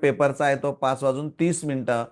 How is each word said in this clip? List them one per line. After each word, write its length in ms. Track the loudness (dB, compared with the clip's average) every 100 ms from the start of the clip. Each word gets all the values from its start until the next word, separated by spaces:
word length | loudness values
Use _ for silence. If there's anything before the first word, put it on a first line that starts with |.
पेपरचा 420 | 0 2 0 2
आहे 120 | 0 0
तो 160 | -2
पाच 300 | -2 -2 0
वाजून 260 | 0 -2 -6
तीस 360 | 0 0 0
मिनिटं, 400 | -2 -2 0 -2 -2